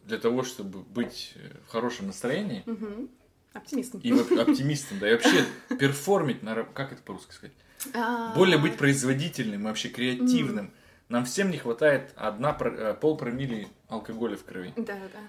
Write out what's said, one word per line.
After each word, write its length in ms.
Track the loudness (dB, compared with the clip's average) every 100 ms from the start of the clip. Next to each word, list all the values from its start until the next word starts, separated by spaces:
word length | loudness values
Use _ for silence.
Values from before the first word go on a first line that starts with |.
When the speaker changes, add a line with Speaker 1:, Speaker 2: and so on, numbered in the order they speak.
Speaker 1:
для 140 | -10 -2
того, 240 | 0 0
чтобы 360 | -2 -8 -12 -12
быть 540 | -8 -4 -4 -6 -14 -16 -18 -18 -8
в 40 |
хорошем 360 | -4 -2 -4 -8
настроении 540 | -6 -4 -2 -2 -6 -6
Speaker 2:
Мгм. 420 | -8 -8 -10 -12 _ _ _ _
Оптимистом. 480 | -18 -8 -6 -6 -6
Speaker 1:
и 120 | 2
вот 180 | 4 6 4
оптимистом, 640 | 4 4 2 0 -4 0
да, 80 | 4
и 20 |
вообще 300 | 6 8 6 4 -2
Speaker 2:
<laughs> 180 | -8 2
Speaker 1:
перформить 600 | 2 2 2 2 2 -2
на 120 | -4
раб-, 180 | -4 -4
как 200 | -6 -8
это 100 | -10
по-русски 300 | -14 -14 -16
сказать? 240 | -20 -20 -20 _ -14 -8
Speaker 2:
А. 400 | -2 0 -2 0
Speaker 1:
Более 240 | 4 6 6
быть 180 | 4 2
производительным 840 | 2 4 2 0 -2 -4 -4 -4
и 20 |
вообще 240 | -4 -4 -6
креативным. 800 | -4 -2 2 2 4 2 -2 -6
Speaker 2:
Мгм. 80 | -12 _ _ -4
Speaker 1:
Нам 160 | -2
всем 260 | 0 0 0
не 80 | 0
хватает 540 | -2 2 4 4 0
одна 380 | -6 -4 0 0
пр-, 220 | 0 -2 -2
э, 180 | -4
полпромилле 720 | 0 0 0 -2 -4 -4 -4 -8 -14 -10
алкоголя 480 | -10 -8 -4 -4 -4
в 80 |
крови. 280 | -10 -10 -8 -8
Speaker 2:
Да, 180 | -8
да, 140 | -8 -12
да. 80 | -16